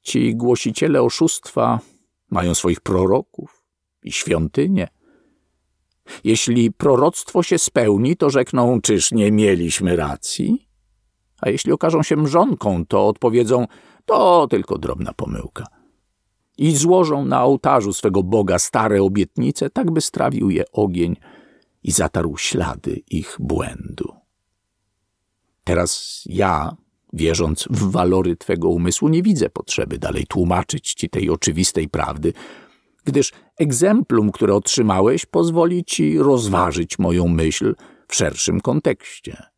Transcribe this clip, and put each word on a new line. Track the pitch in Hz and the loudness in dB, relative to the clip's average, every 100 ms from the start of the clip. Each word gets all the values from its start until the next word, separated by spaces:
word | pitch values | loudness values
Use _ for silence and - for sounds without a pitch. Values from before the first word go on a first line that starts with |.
Ci | - 127 120 113 | -2 0 0 0
głosiciele | 120 120 135 - 156 143 | 0 0 -2 -2 0 2
oszustwa | 120 - 165 - - - 120 113 - _ _ _ _ | 0 0 -2 -2 -6 -2 0 -2 -6 _ _ _ _
mają | 87 87 82 | -2 0 0
swoich | 90 85 | 0 -2
proroków | - 92 92 120 - - 151 _ _ _ _ _ | -2 0 2 0 -2 -16 -18 _ _ _ _ _
i | - | -12
świątynie. | - - 82 80 - 160 190 175 _ _ _ _ _ _ _ _ _ _ _ - - | -8 -2 0 0 0 0 0 -4 _ _ _ _ _ _ _ _ _ _ _ -20 -6
Jeśli | 107 113 - 120 113 | 0 0 2 2 2
proroctwo | - 147 127 147 - - 185 | 2 2 4 2 0 -4 -2
się | 175 175 | 0 0
spełni, | 110 147 110 101 127 175 | 0 2 2 2 2 2
to | 147 | 2
rzekną: | 131 123 127 120 123 | 2 0 0 2 2
"Czyż | - 101 - | 2 0 2
nie | 117 104 | 2 2
mieliśmy | 107 104 90 85 - 92 87 | 4 4 2 0 -2 0 0
racji?" | 73 71 - - - 254 _ _ _ _ _ _ _ _ | -2 -6 -10 -6 -2 -2 _ _ _ _ _ _ _ _
A | - | -4
jeśli | 101 - | -2 -2
okażą | 147 160 160 | 0 2 0
się | 156 147 | 0 0
mrzonką, | 151 165 247 180 107 87 82 | 2 2 2 0 -2 -2 0
to | 98 104 | 2 2
odpowiedzą: | 104 123 113 113 123 117 - _ _ - | 2 0 2 2 0 0 -8 _ _ -2
"To | 214 190 175 139 | 2 4 4 2
tylko | 98 - 98 | -2 -2 -6
drobna | - - - | -4 -6 -8
pomyłka". | - - - - - - _ _ _ _ _ _ _ _ - | -8 -8 -8 -10 -14 -18 _ _ _ _ _ _ _ _ -2
I | 151 143 | 0 2
złożą | 165 185 160 143 135 | 4 4 4 0 0
na | 127 | 2
ołtarzu | 123 139 139 135 101 | 2 2 2 2 0
swego | 95 107 95 | -2 0 0
Boga | 92 110 95 87 | 2 0 2 0
stare | - 120 110 101 | 0 -2 2 2
obietnice, | 95 101 92 - 123 - - | 2 0 -2 -2 -2 -2 -4
tak | - 190 | -2 0
by | 160 | 0
strawił | - - 127 135 98 | -2 -2 -2 0 0
je | 85 - | 0 -2
ogień | - 104 87 85 87 - - _ _ _ _ | -2 0 0 -2 -2 -10 -20 _ _ _ _
i | - | -4
zatarł | 73 80 92 82 76 | 0 0 0 -4 -4
ślady | - - 80 64 - - _ | -4 -2 -4 -6 -8 -8 _
ich | 80 - - | -8 -8 -10
błędu. | 67 - - - - - - - _ _ _ _ _ _ _ _ _ _ _ _ _ _ | -4 -4 -4 -10 -14 -10 -12 -12 _ _ _ _ _ _ _ _ _ _ _ _ _ _
Teraz | - 87 87 - - - - | -2 0 0 -4 -10 -16 -8
ja, | 90 95 78 76 - _ _ _ | -2 0 0 -4 -10 _ _ _
wierząc | - 80 82 80 78 - | -2 0 0 -2 -2 -4
w | 127 98 | -2 0
walory | 92 90 92 90 85 | 0 2 2 0 -4
twego | - 87 85 | -4 -2 0
umysłu, | 85 87 - 147 | 0 0 0 0
nie | 160 | 2
widzę | 196 175 - | 2 2 0
potrzeby | - - - - - | -4 -8 -6 -4 -6
dalej | - - - | -6 -4 -4
tłumaczyć | - 87 90 - - - | 0 0 0 -2 -6 -8
ci | - - | -8 -6
tej | - 85 | -2 -2
oczywistej | 82 - 80 92 - 80 | 0 -2 0 -2 -2 -4
prawdy, | - 73 73 82 - - - - _ _ _ | -4 -4 -4 -4 -6 -16 -20 -20 _ _ _
gdyż | - 135 131 - _ - | -2 0 -2 -6 _ -4
egzemplum, | 151 123 185 220 - 120 107 | -2 2 2 2 2 2 2
które | - 104 101 | 0 2 2
otrzymałeś, | - - 110 95 104 165 - | 0 0 2 4 4 2 -2
pozwoli | 175 170 165 170 175 175 | 0 2 2 0 0 -4
ci | - 151 156 | -2 0 2
rozważyć | 143 131 107 90 87 87 82 - | 4 2 2 0 0 -2 -4 -2
moją | 87 87 87 | 0 2 2
myśl | 82 78 - - - - _ - | 2 0 0 -2 -4 -12 _ -8
w | - | -2
szerszym | 78 - - 87 | -2 -2 -2 -2
kontekście. | - 143 160 - - - - - - | -2 -2 -2 -4 -10 -16 -16 -16 -20